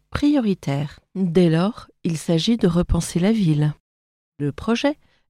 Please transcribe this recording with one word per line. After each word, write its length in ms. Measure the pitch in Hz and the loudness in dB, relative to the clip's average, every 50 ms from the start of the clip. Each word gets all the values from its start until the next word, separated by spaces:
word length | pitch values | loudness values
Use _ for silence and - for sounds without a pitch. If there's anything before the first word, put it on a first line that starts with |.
| _ _ | _ _
prioritaire. 880 | - - 294 294 294 285 226 208 185 - - - 139 139 143 147 - - _ _ - | -6 -2 0 2 2 2 2 0 -2 -2 -2 -4 -4 -4 -4 -6 -10 -16 _ _ -6
Dès 360 | 185 190 175 156 190 180 165 | -4 -2 0 2 4 4 4
lors, 380 | 160 165 180 208 247 - - - _ _ - | 4 2 0 -2 -4 -8 -16 -20 _ _ -6
il 140 | 170 165 | -4 -4
s'agit 400 | 151 - - 170 160 - - 240 | -4 -2 0 0 0 2 0 0
de 100 | 226 - | 2 2
repenser 520 | 180 165 175 175 - - 170 165 - - 170 | 2 2 2 0 0 0 -2 -2 -2 -2 0
la 120 | 175 202 | 0 2
ville. 420 | 226 220 196 160 151 147 151 151 147 _ _ _ _ _ _ _ _ _ _ _ _ - | 2 2 2 2 2 2 0 -2 -2 _ _ _ _ _ _ _ _ _ _ _ _ -6
Le 120 | 147 143 | -6 -6
projet 460 | 135 - - 220 233 233 - 285 302 _ _ _ _ _ _ | -6 -6 -4 -2 -2 0 0 -2 -2 _ _ _ _ _ _